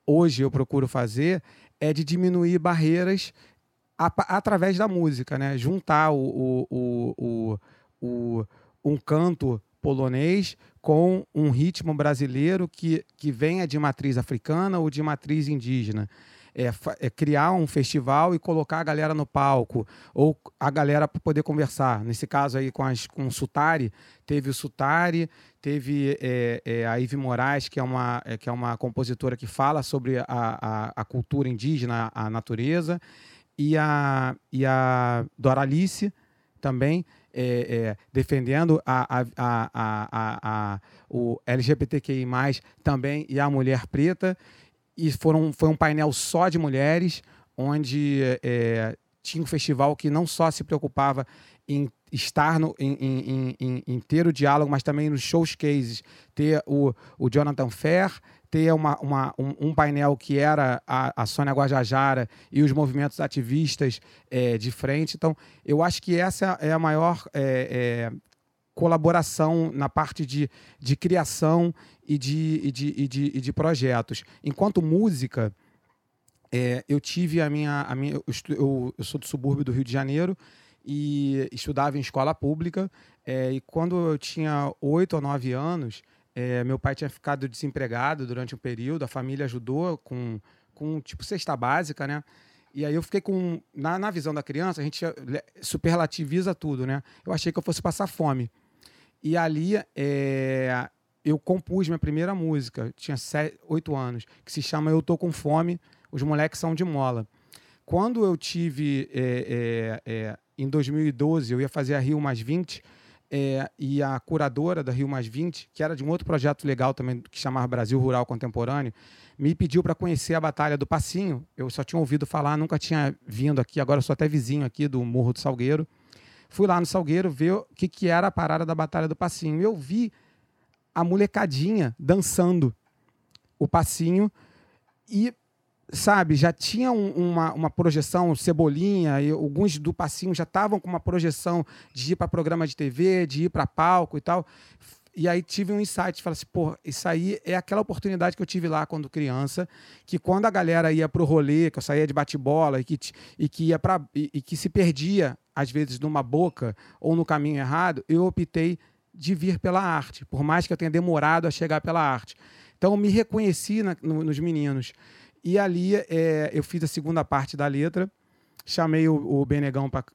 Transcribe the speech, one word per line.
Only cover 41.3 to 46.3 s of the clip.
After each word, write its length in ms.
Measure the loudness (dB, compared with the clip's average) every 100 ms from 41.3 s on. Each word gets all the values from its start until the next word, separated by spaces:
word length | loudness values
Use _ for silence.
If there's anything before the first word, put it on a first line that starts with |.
| -4 -2
L 160 | 0
G 100 | 2
B 140 | 2 0
T 120 | -4
Q 140 | -2
I 120 | -4 -2
mais 340 | 0 0 -2 -6 _
também 420 | 0 0 0 -4 -4
e 120 | 0
a 100 | 2
mulher 380 | 2 2 0 -2
preta. 500 | 0 2 2 -2 -2 -8 -20 _ _ _ -4
E 160 | -2
foram, 400 | 2 4 4 2
foi 180 | 2 2
um 60 | 4
painel 380 | 2 2 0
só 360 | -2 -2